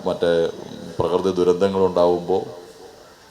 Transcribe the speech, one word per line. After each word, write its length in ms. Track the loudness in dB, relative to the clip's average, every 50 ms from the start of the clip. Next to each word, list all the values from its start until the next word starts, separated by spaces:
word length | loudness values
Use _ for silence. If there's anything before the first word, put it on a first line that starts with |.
| -4
മറ്റേ 220 | -6 -4 0 0 2 2 2 0 0 -4 -8 -14 -16 -16 -16 -16 -10 -6
പ്രകൃതി 340 | -4 -2 0 0 0 0 0 0
ദുരന്തങ്ങളുണ്ടാവുമ്പോൾ, 1040 | 2 4 4 4 4 2 0 2 2 2 2 4 4 4 4 2 2 0 -2 -2 -2 -2 -6 -10 -16 -18 -20 -20 -20 -20 -20 -20 -20 -20 -20 -20 -20 -20 -10